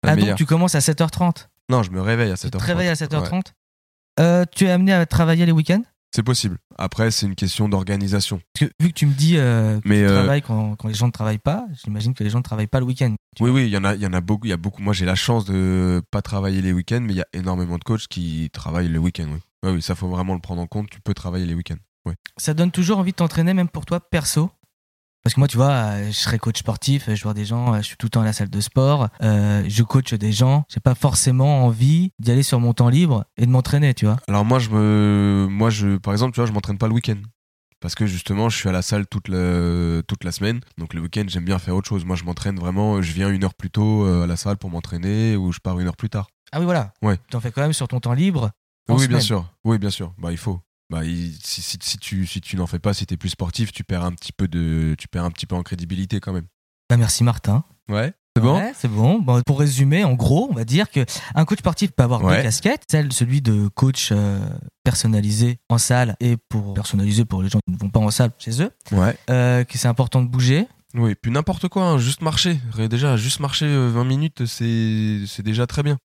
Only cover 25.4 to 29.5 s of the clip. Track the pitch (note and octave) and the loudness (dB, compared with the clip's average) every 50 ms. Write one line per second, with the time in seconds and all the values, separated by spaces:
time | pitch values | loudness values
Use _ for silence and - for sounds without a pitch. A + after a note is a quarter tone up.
25.4 | C#3 C#3 - A#2 C3 C#3 C#3+ B2+ A2+ G#2 G#2 G2+ G2+ G#2+ G#2+ - - - A#2+ A2 | 2 2 4 4 4 4 4 2 0 0 -2 -4 -4 -4 -4 -4 -2 -2 -2 -2
26.4 | - A2+ G#2+ - - - G#2+ - - - C#3 C#3+ - - G#2+ G2+ - G#2+ G#2+ G#2 | -2 -2 -4 -4 -4 -4 -6 -4 0 0 0 0 0 -2 -4 -2 -2 -4 -4 -4
27.4 | G#2 G2+ A2+ A#2+ B2 B2 A2 G#2+ G#2 - - _ - A2+ - A#2 A2 A2 G#2+ - | -4 -4 -2 -2 0 0 0 0 -2 -4 -8 _ -6 0 2 2 2 2 0 -2
28.4 | G#2+ F#2+ E2+ G2+ G#2+ - _ C3+ C3 C#3 D3 D3 B2 G2+ _ - - A2 G#2+ G#2 | -4 -4 -2 -4 -4 -2 _ 2 4 4 4 2 0 -2 _ -2 0 2 2 4
29.4 | G#2 G#2 | 2 2